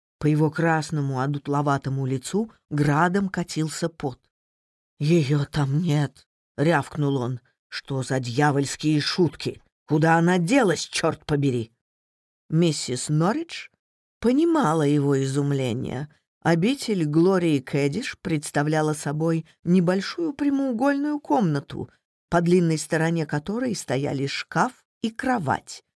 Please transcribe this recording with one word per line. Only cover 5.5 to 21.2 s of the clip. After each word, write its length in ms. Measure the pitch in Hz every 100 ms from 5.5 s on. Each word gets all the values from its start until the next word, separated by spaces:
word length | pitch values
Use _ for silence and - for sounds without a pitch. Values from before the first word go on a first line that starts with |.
| - 139 143
нет", 460 | 175 147 139 - _ _ _ -
рявкнул 600 | 147 156 139 - 143 139
он. 220 | 123 127 _ _ _
"Что 360 | - - 135
за 160 | 123 131
дьявольские 800 | 123 120 147 139 139 - 151 151
шутки? 600 | 147 - 165 - - - _ _ -
Куда 300 | 156 160 165
она 200 | 170 185
делась, 440 | 165 277 214 151
чёрт 440 | - - 165 - -
побери?" 460 | 147 139 123 110 _ _ _ _ _ _ _ -
Миссис 580 | 160 175 151 - 127 -
Норридж 640 | 151 170 285 330 - - _ _ _ _ _
понимала 640 | 220 262 339 320 160 160
его 380 | 143 147 143 139
изумление. 880 | 135 135 143 139 127 117 - 127 151 _ _ _
Обитель 640 | 147 170 196 277 - 202 151
Глории 540 | 151 175 190 170 143
Кэдиш 580 | - 151 143 151 269 -
представляла 760 | 185 156 151 - 147 156 156
собой 520 | 151 151 147 160 165 160 _
небольшую 680 | - 185 175 190 190 - 330
прямоугольную 840 | 285 285 277 277 226 269 277 294
комнату, 680 | 294